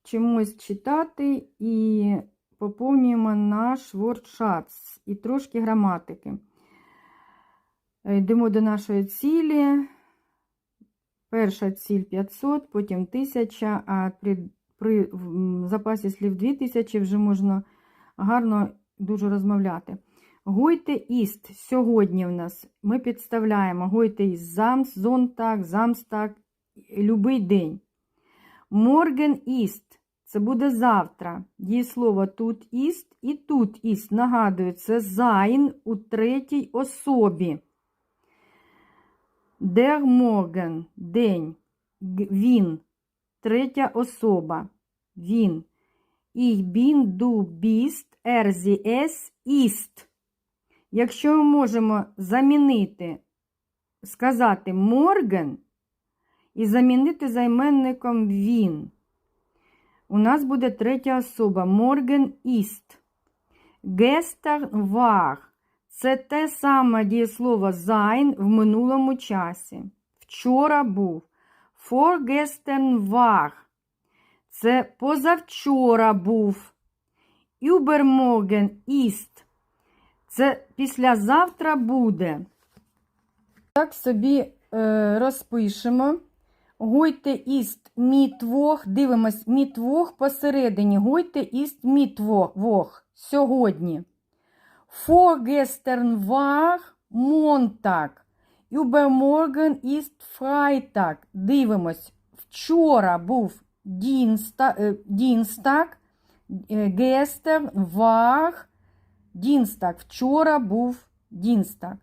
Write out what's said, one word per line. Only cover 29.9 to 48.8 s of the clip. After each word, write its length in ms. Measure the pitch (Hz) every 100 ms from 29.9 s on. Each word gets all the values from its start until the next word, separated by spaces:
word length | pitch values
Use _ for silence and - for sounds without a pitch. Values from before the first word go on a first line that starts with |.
| _ _ _
Це 160 | _ 208
буде 320 | 208 233 277
завтра. 720 | 233 247 208 170 _ 175 170 185 _
Дієслово 680 | 190 240 240 247 233 196 190
тут 400 | - 226 226 _
іст 440 | 240 285 349 - _
і 120 | 247
тут 460 | 294 - 285 208 -
іст. 280 | 226 196 -
Нагадую, 640 | 208 247 240 208 185 180
це 260 | 175 - 233
зайн 760 | 202 185 247 202 202 262 285 -
у 120 | 214 208
третій 760 | - 220 226 269 269 285 -
особі. 840 | 233 269 - - 262 208 165 175 151 _ _ _ _ _ _ _ _ _ _ _ _ _ _ _ _ _ _ _ _
Der 440 | 190 180 262 302 277
Morgen, 800 | 247 240 208 170 180 170 165 165 -
день. 600 | 170 196 233 180 160 160 _ _ _ _
Г-, 260 | 190 185 196
він. 480 | 196 233 240 180 160 _ _ _ _ _ _
Третя 500 | 220 233 269 269 254
особа. 760 | 226 240 - 226 185 160 165 196 _ _ _ _ 185
Він. 460 | 170 226 202 165 - _ _ _ _ _ _ 240
Ich 280 | 247 208
bin, 540 | 185 190 262 294 220 185
du 260 | 247 226 175 165
bist, 480 | 214 220 277 - _ _
er, 300 | 233 240 208
sie, 280 | 180 190 202